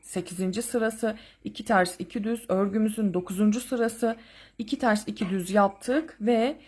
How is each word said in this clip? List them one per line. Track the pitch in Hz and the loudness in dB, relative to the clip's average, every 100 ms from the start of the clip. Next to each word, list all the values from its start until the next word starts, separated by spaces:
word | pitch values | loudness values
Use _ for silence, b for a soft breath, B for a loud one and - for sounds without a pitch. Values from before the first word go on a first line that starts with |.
sekizinci | - 190 175 175 185 185 | -10 -8 -6 -4 -2 -2
sırası. | 240 247 220 220 226 214 B B | -2 0 0 -2 -4 -4 B B
İki | - - | -14 -8
ters, | 220 208 180 - | 2 4 4 0
iki | 175 240 | -8 -4
düz. | 214 233 - | -4 -4 0
Örgümüzün | 190 196 202 214 214 208 | 0 2 2 0 2 0
dokuzuncu | 175 180 185 214 214 | 0 -2 2 2 2
sırası. | - 247 233 226 233 226 B B B B | 0 0 0 0 -2 -2 B B B B
İki | 220 269 | -6 0
ters, | 247 214 - | 2 2 0
iki | 208 185 | -4 -2
düz | 190 180 | -2 2
yaptık | 202 202 196 - 269 320 - | 4 4 2 -2 -2 -2 -4
ve | 214 233 233 311 | 0 2 2 -2